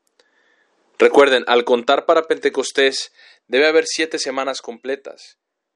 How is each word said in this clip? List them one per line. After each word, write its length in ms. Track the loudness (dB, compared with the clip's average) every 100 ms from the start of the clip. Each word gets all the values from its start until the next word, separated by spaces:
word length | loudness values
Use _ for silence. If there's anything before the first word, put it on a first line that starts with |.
| _ _ _ _ _ _ _ _ _ 0
Recuerden, 460 | 2 6 4 4 2
al 160 | 0
contar 420 | 2 0 0 -2 2
para 180 | 0
Pentecostés 880 | 0 -4 -4 -4 -6 0 -2 -2 -12 _ -20 _ -4
debe 200 | 0 2
haber 180 | 2 -2
siete 320 | -4 -6 -6
semanas 420 | -8 -6 -6 -8
completas, 760 | -12 -14 -10 -10 -10 -20 -20 _ _ _ _